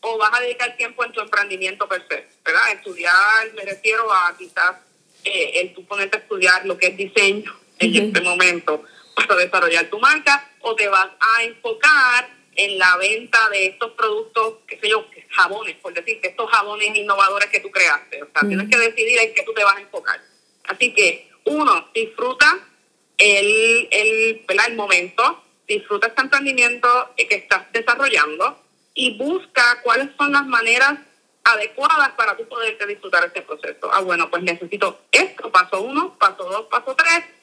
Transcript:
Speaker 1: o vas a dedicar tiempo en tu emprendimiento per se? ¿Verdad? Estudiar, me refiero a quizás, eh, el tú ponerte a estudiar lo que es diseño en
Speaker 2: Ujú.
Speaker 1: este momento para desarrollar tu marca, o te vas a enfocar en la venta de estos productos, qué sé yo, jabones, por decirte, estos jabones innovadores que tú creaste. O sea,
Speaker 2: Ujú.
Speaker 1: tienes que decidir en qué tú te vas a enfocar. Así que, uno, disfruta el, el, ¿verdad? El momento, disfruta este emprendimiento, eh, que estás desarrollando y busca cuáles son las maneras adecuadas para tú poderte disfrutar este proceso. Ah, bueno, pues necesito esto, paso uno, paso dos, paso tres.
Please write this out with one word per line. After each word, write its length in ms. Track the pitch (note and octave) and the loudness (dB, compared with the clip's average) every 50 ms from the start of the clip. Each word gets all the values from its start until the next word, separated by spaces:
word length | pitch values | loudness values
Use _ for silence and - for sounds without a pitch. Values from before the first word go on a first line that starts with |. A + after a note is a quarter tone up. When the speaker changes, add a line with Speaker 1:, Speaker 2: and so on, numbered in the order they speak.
Speaker 1:
o 160 | - A#3 A3+ | -6 -4 -2
vas 140 | A3 G#3+ G#3+ A#3 | 0 2 2 2
a 80 | B3 | 2
dedicar 340 | B3 B3 A#3+ A#3+ B3 A#3+ B3 - | -2 -2 -4 -4 -6 -6 -4 -6
tiempo 260 | A#3+ A#3+ - - A#3+ | -8 -8 -6 -6 -8
en 80 | A#3 - | -6 -6
tu 80 | A3+ | -8
emprendimiento 640 | G#3 G3 - G3+ G3+ G3+ F#3+ F#3 F#3+ F#3 G3 G3+ G3+ | -6 -2 -2 -2 -2 -2 -6 -8 -8 -8 -6 -6 -6
per 160 | G3 F#3+ F3+ - _ | -4 -4 -6 -6 _
se? 200 | - - - _ _ _ _ | -10 -10 -10 _ _ _ _
¿Verdad? 300 | E3 F#3 G#3+ A3+ A#3 G#3 | 0 2 2 2 2 0
Estudiar, 800 | G3 - G3+ F3+ E3+ F3 F3 F3 F#3 G3 G#3 G#3+ A3 A3 A3 A3 | -4 -10 -16 -12 -6 0 4 4 4 6 4 4 2 0 -2 -10
me 80 | G#3+ G3 | -12 -10
refiero 460 | G3 G3 G3 - A3 A3 A3+ A#3 A3 | -10 -10 -4 -2 -2 0 0 0 2
a 240 | G3+ F#3+ G3+ F3 E3+ - | 2 2 2 0 -2 -6
quizás, 380 | F#3 E3+ - F#3 E3+ F3+ F#3 - _ _ _ _ _ _ _ _ _ | -18 -12 -4 -2 -2 -2 -2 -4 _ _ _ _ _ _ _ _ _
eh, 360 | G3+ G3+ F#3 D#3+ - - E3+ | -6 -4 -4 -4 -2 -2 -4
el 140 | F3+ F3+ - | -4 -4 -8
tú 100 | - F#3 | -18 -14
ponerte 320 | _ G3+ G3+ G3 G3 G#3+ | _ -6 -6 -4 -4 -4
a 40 | G#3+ | -6
estudiar 440 | - _ G#3+ F#3+ F#3 F3+ F3+ F#3 F#3 | -6 _ -4 0 2 2 2 2 0
lo 140 | G3 F3+ F3 | -4 -4 -2
que 80 | F#3 | -2
es 100 | F3+ F#3 | -2 -2
diseño 580 | F#3+ G3+ F#3+ - - G3 F#3+ G3+ G#3 G#3 - - - _ _ _ _ | -4 -10 -2 0 2 2 2 0 -2 -6 -12 -16 -18 _ _ _ _
en 120 | G#3+ A3+ - | -2 2 2
Speaker 2:
Ujú. 120 | A3 G#3 | 2 0
Speaker 1:
este 140 | G#3+ G3 F3+ F3 | 2 0 0 0
momento 600 | - E3+ F3 F3+ F3+ F3 E3+ - - D3+ D3+ - - - - - _ - | 0 0 2 2 2 2 0 -4 -4 -4 -4 -6 -14 -20 -20 -20 _ -4
para 220 | - - - G3+ | -4 0 2 2
desarrollar 500 | F3+ F3+ F3 G3 F#3+ F3 E3+ E3+ E3+ E3+ - | 2 2 2 2 0 2 2 2 2 0 -2
tu 80 | - G#3+ | -4 2
marca, 520 | A#3 C#4 D4+ D4+ C#4+ C#4+ C#4 C#4 - - _ _ | 4 4 4 4 4 2 2 2 0 -8 _ _
o 140 | - A#3 A3 | -6 -6 -2
te 120 | A3 G#3+ G3+ | -2 -2 2
vas 200 | G3 F#3+ F#3+ F#3+ - _ | 2 2 2 0 -2 _
a 220 | G3+ A3 A3+ A#3 A3+ | 0 2 2 2 0
enfocar 840 | A3+ A3+ - _ A#3+ A3 A3 - D4+ D4+ C#4+ C4 B3+ A#3+ B3 B3+ - - _ _ _ _ | -4 -8 -8 _ -8 -6 0 2 4 4 4 4 4 2 2 0 -2 -12 _ _ _ _
en 240 | - G3 G3+ G3+ F#3+ | -4 -4 -2 0 2
la 180 | F#3 F#3 F3+ | 4 4 4
venta 520 | F3+ F#3+ G3+ A3 A3 A#3+ - - A#3 A3 G#3+ | 4 2 -2 -2 -2 -4 0 2 2 2 2
de 160 | G3+ G3 F#3+ | 0 0 -2
estos 260 | F#3+ F#3+ - A#3 A3+ - | -2 -4 -6 -8 -8 -4
productos, 640 | - A#3 A3 G#3+ G#3+ A3 A3 _ A3+ A3 A3+ A3 - _ | -2 -2 -2 -2 -4 -6 -4 _ -2 -2 -2 -4 -10 _
qué 120 | - A3 - | -20 -16 -8
sé 100 | - G#3 | -2 0
yo, 180 | A3 A3 G#3+ - - - - _ | 0 0 -2 -6 -20 -20 -20 _
jabones, 460 | - G3+ F#3 F3 G3 G#3 A3 - D#3+ | 0 0 0 0 0 -8 -10 -10 -12
por 160 | - _ F#3 F3 | -12 _ -10 -10
decirte, 360 | E3+ E3+ A3+ A3 A3 - F#3 | -10 -8 -8 -8 -6 -6 -8
estos 220 | - - A#3 A3 | -6 -6 -2 0
jabones 440 | A#3 A3 G3+ G#3 G#3 G#3 G#3 G#3 G#3+ | 2 2 2 0 -4 -4 -4 -2 -2
innovadores 520 | G#3 G#3 G#3 G3+ G3 G3 F#3+ G3 G3+ G3+ G3+ | -4 -2 -2 0 2 2 2 2 0 -4 -2
que 100 | - G3 | -2 -4
tú 100 | - G3 | -4 -4
creaste. 520 | - F#3+ F#3 E3+ D3 D3 - _ - C#3 D3 | -2 0 2 2 2 0 -4 _ -14 -16 -16
O 40 | |
sea, 160 | - _ D#3 D#3+ | -6 _ -2 0
Speaker 2:
Ujú. 60 | G#3 | 0
Speaker 1:
tienes 200 | G3 F#3+ G3+ G#3+ | 0 -4 0 0
que 80 | B3+ A#3+ | 2 2
decidir 400 | A#3 A3+ A3+ - A3 A3+ B3 A#3+ | 2 0 0 -2 -2 0 2 0
en 160 | A3+ A3 A3 | 0 0 -2
qué 80 | - - | -4 -6
tú 100 | - A3 | -4 -2
te 100 | G#3+ G#3 | 0 2
vas 120 | G3+ - | 2 2
a 40 | - | 0
enfocar. 400 | - - - F#3 - - - - - _ _ _ _ _ _ _ _ | -4 -14 -14 -10 -6 -6 -6 -6 -8 _ _ _ _ _ _ _ _
Así 280 | - F#3+ - - B3 - | -12 -4 -2 -2 -2 2
que, 360 | - G3+ F3 D#3+ - - _ _ _ _ | 2 2 2 0 -4 -12 _ _ _ _
uno, 440 | - D4 D4+ D4+ B3+ A3 - - - _ | -4 0 2 2 2 2 2 0 -6 _
disfruta 640 | A3+ A3+ A3 - - B3 B3 C4 - D4 D4+ E4+ F#4 - _ _ _ _ _ _ _ _ _ _ - | -6 -6 -6 -6 -6 -6 -6 0 4 4 4 4 2 -4 _ _ _ _ _ _ _ _ _ _ 2
el, 680 | G#3+ G#3 G3+ G3 G3+ G#3 G#3+ A3 A3 A3+ A#3 A#3 - - | 4 4 4 4 2 2 2 2 4 4 2 2 0 0
el, 540 | - G3+ G#3+ A3 A3 A3 A3 A3+ A3 A3 - - | -2 0 2 0 2 2 0 0 -2 -4 -6 -4
¿verdad? 180 | F#3 G3+ A3 A#3 | 0 0 0 0
El 80 | A#3 | -2
momento, 680 | A3+ G#3 G3 F#3+ F3+ F3+ F3+ - - A#3+ D4 E4+ - _ _ _ _ _ - | -6 -2 0 0 0 0 -2 -2 0 0 0 0 -2 _ _ _ _ _ -6
disfruta 400 | G#3 G#3+ G#3 - G#3 G3+ G#3 A3+ | -6 -6 -4 -4 -2 -2 -2 -2
este 140 | A3+ - C4+ | 0 -2 0
emprendimiento, 680 | C4+ C#4+ C#4 C#4 C#4 C4 B3+ A#3+ A#3+ B3 B3 B3 B3 B3 B3 B3 - - | 0 0 0 0 -2 0 2 2 2 2 0 2 2 2 2 2 -2 -4
eh, 120 | - B3 - | -4 -2 0
que 80 | G#3 | 0
estás 360 | G3 - - G3+ F#3 - - _ | -4 0 -2 -2 -2 -2 -4 _
desarrollando 880 | A#3 A3 B3+ A#3+ C4 C#4 C4+ G#3+ E3 D3+ D3 D3+ E3 F#3+ C4 C#4+ _ _ _ _ _ _ _ _ | -4 0 0 0 2 0 0 2 2 0 0 0 -4 -4 -4 -4 _ _ _ _ _ _ _ _
y 220 | - C4 B3+ A3 | -4 -4 -4 -4
busca 640 | G#3 B3+ D4 E4+ F#4 - - _ C4+ A#3+ A#3+ B3 B3 - | -4 -4 -4 -4 -4 -6 -4 _ 2 2 2 2 0 0
cuáles 260 | B3 A#3 B3 C#4 C#4 - - | 0 0 0 0 -4 -4 -4
son 140 | C#4+ C#4+ C#4+ | -2 2 2
las 120 | C#4+ C#4 | 0 0
maneras 520 | C4+ B3+ A3+ A3+ A3+ A#3 B3 C4+ C#4 D4 D4 - _ _ _ _ _ _ _ _ | 2 -2 0 2 2 2 4 2 2 2 -2 -10 _ _ _ _ _ _ _ _
adecuadas 680 | A3+ A3+ G#3+ G#3+ G#3+ - - C#4 C#4+ D#4+ D#4 C#4+ C4+ - | 2 2 2 -2 -6 -6 -2 0 0 2 2 2 0 0
para 200 | - A3+ G#3+ G3 | 0 0 0 0
tú 100 | - A3+ A3 | -4 -8 -12
poderte 360 | B3 A#3+ A3+ A3 G#3+ - G3+ | -8 -6 -4 -4 -4 -6 -8
disfrutar 380 | G#3 G3+ G3+ - F#3+ F3+ F3 E3+ | -8 -8 -10 -6 -2 0 0 0
este 180 | F3 - G3+ - | 0 -4 -12 -12
proceso. 460 | - D#3 D3+ - - - _ - - - | -12 -14 -12 -10 -12 -12 _ -6 -2 -2
Ah, 80 | G3 | 0
bueno, 280 | F#3+ F#3 F3 F3 E3+ - | 0 0 0 -2 -2 -2
pues 140 | - F3 F3+ | -2 -4 -2
necesito 600 | F#3 E3+ F3 F#3 E3+ - G3 G3 F#3+ - - _ _ - | -4 -4 -4 -8 -10 -4 -2 -2 -4 -4 -8 _ _ 2
esto, 380 | C4 F4+ F#4+ - - - A3+ - | 2 2 2 -4 -10 -14 2 2
paso 280 | F#3 F3+ - - F#3+ G3+ | 2 2 2 -2 -6 -4
uno, 360 | B3 C4+ D4 E4 - - _ | -4 -2 -4 -4 -4 -2 _
paso 240 | G#3+ G3 G3 - F#3+ | 0 0 0 -2 -10
dos, 220 | F3+ F#3+ G#3 A3+ - | -6 -6 -6 -6 -4
paso 260 | - - - C4+ C4 | -4 -4 -4 -4 -2
tres. 280 | - D#4+ E4+ E4 E4+ E4+ - _ _ | 0 2 2 2 0 0 -6 _ _